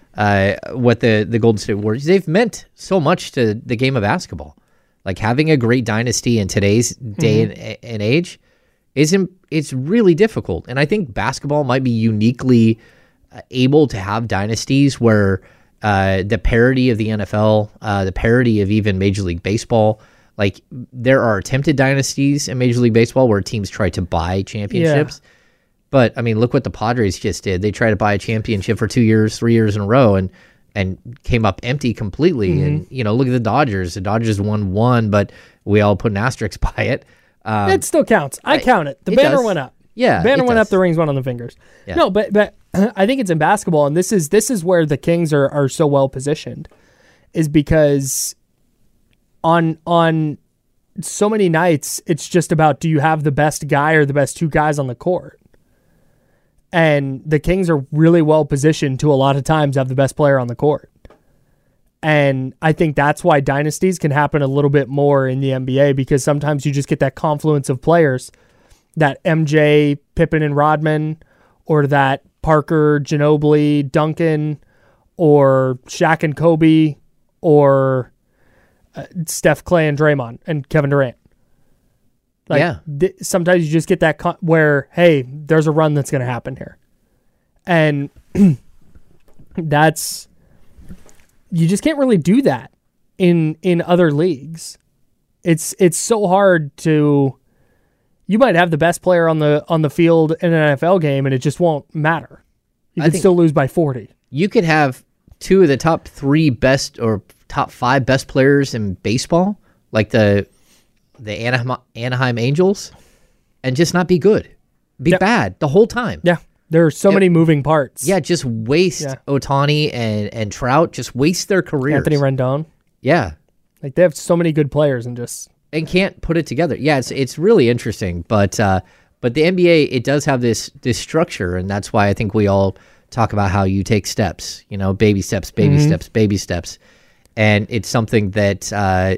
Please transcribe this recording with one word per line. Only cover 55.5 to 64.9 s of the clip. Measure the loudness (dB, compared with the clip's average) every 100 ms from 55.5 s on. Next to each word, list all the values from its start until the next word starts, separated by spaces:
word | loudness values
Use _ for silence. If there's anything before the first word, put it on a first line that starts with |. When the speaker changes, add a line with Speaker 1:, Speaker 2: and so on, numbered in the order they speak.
| _ _ _ _ _ _ _ _ _ _ _ _
Speaker 2:
And | 0 2 2 -2 -8 -4
the | -2
Kings | 0 -2 0
are | -2 -2
really | 2 4 4
well | 4 2
positioned | 0 0 0 0 -2 -2
to | 0
a | 2
lot | 2 0
of | 0
times | 0 0 0
have | -2
the | 0
best | -2 0
player | 2 2
on | -2
the | -2
court. | -2 -2 -8 _ -20 _ _ _ _ _ _ _ _ _
And | 0 2 2 0 -6 -2
I | -2
think | 0 0 2
that's | 0 0
why | 2 2
dynasties | 2 -2 -2 -2 -2 0
can | -2
happen | 0 0 0
a | 0
little | 0 2
bit | 0
more | 0